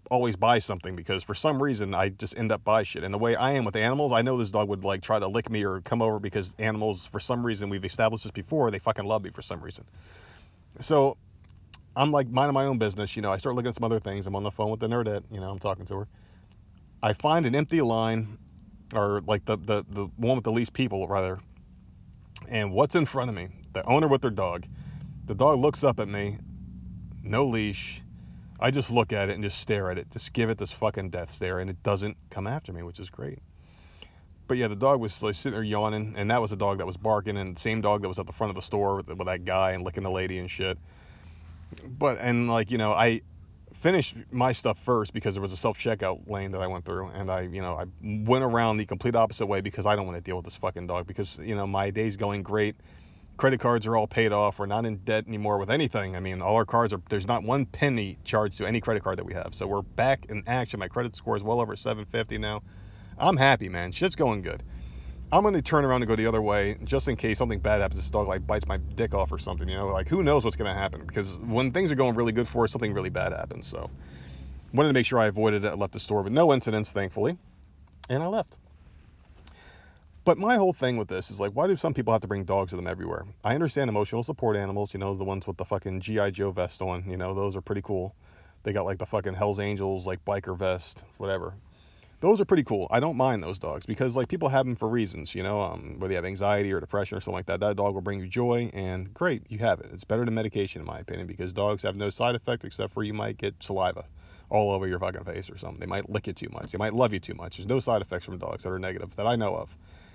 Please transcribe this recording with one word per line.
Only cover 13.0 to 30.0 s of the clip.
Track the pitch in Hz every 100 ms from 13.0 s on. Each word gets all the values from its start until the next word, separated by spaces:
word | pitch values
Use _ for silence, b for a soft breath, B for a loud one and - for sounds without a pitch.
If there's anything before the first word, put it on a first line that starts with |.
| 101 110
you |
know, | 104
I | 98
start | 135 123
looking | 120
at |
some | 110
other | 113 113
things. | 101 98 98
I'm | 98
on |
the | 101
phone | - 107
with | 110
the | 113
nerdette, | 120 110 101 -
you | 101
know, | 95
I'm | 95
talking | 101 92 95
to | 98
her. | 104 b b b b b - - - -
I | 107
find | 101 151 165 131
an |
empty | 139 147 165
line, | 120 113 113 113 107 107 - - - - -
or, | 110 101 101 85
like, | 104 -
the, | 104
the, | 95 104 -
the | 101 98 -
one | 123 131
with |
the | 110
least | 117 113
people, | - 127 98 87
rather. | 98 92 95 - - - - - - - - - - -
And | 113 101
what's | 95 143
in | 175
front | 143 131 123
of | 98
me? | 95 - -
The | 95
owner | - 143 156
with | 135
their | 127
dog. | 98 92 87 - B B B B B -
The |
dog | 101 143 135
looks | 147 143
up | 139 113
at | 101
me, | 101 101 104 - - - - - - - -
no | 101 110
leash. | 139 113 104 101 - - - B B B B B
I | 123
just | 135 117
look | 120 110
at | 104 98
it |
and | 98
just | 101 -
stare | - 104 92
at |
it, | 90